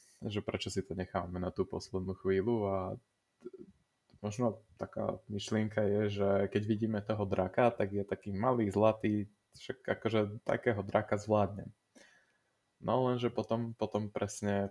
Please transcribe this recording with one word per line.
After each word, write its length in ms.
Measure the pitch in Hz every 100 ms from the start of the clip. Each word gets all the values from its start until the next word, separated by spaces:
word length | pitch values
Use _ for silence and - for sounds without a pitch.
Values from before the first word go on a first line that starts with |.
| - - 110
Že 160 | 104
prečo 320 | - 101 107
si 80 | -
to 160 | - 98
nechávame 400 | 90 95 90 90
na 160 | 90
tú 160 | - 92
poslednú 480 | - - 95 92 92
chvíľu 480 | 98 95 104 117 101
a 120 | 95 92 101 _ _ _ _
t-, 80 | 359 381 - - _ _ _ - 104
možno 400 | 101 120 98 _ -
taká 400 | 117 - 101 101 -
myšlienka 560 | 104 - 110 107 107 104
je, 160 | 101 104 101
že 80 | 98 98 98
keď 140 | 107 104
vidíme 340 | 104 110 107 104
toho 240 | 107 98
draka, 400 | 95 92 - 123
tak 240 | - 101
je 80 | 101
taký 320 | 98 98 104
malý, 400 | 98 123 123 104
zlatý, 560 | 101 110 107 110 104 101 _ _
však 240 | - - - -
akože 340 | 107 110 110 104 110
takého 400 | - - 127 101
draka 340 | 98 107 104 104
zvládnem. 540 | 107 107 95 101 - - _ - - _ _ _ _ _ _ _
No 260 | - 120 127
lenže 240 | 123 120
potom, 420 | - 107 113 117
potom 380 | 113 107 104 107
presne 580 | - 104 - 104 101 101